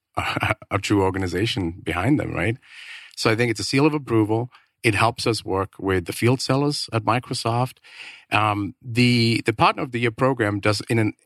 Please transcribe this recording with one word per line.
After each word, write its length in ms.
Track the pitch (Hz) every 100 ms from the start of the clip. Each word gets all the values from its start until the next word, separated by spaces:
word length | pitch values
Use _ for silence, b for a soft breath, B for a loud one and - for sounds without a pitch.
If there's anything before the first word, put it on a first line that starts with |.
<laughs> 120 | _ -
a, 380 | - - - - -
a 80 | 101
true 240 | - 101
organization 680 | 95 92 92 87 117 - 85 87
behind 360 | - 85 104 147
them, 140 | 80
right? 240 | 82 92 123 B B B B B
So 160 | B -
I 60 | 110
think 140 | 123
it's 100 | 107
a 40 |
seal 200 | 95 135
of 80 | 151
approval. 580 | 151 127 113 107 110 123 b b b
It 120 | 117
helps 320 | 101 113 117 123
us 180 | 110
work 300 | - 95 95 -
with 280 | 95 92 85
the 80 |
field 260 | - 113 131
sellers 480 | - 135 143 147 -
at 100 | 113
Microsoft. 720 | 107 120 - 131 117 117 127 - B B B B B
Um, 420 | 107 107 104 101 -
the, 600 | 131 113 123 120 117 117
the 80 | -
Partner 300 | 110 175 185
of 100 | 147
the 80 | 117
Year 120 | 120
program 480 | 110 131 120 107 104
does, 200 | 104 101 -
in 100 | 113
an, 140 | 107 -